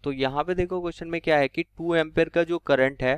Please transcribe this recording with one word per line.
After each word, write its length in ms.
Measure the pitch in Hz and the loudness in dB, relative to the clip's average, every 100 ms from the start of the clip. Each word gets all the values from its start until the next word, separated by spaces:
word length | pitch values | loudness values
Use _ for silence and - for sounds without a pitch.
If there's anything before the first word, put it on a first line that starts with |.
तो 80 | 143 | -6
यहाँ 300 | 135 131 143 | -2 -2 -2
पे 100 | 160 | -2
देखो 260 | 180 180 185 | -2 -2 -4
क्वेश्चन 280 | 175 - 170 | -6 -10 -8
में 120 | 165 | -6
क्या 160 | 165 151 | 2 2
है 80 | 135 | 2
कि 140 | - | -2
टू 320 | 170 - 165 | -8 -6 0
एम्पियर 340 | 165 156 160 165 | 0 0 0 0
का 140 | 165 | 2
जो 120 | 165 170 | 0 -2
करंट 420 | - 135 131 139 | 0 2 2 2
है, 120 | 127 | -2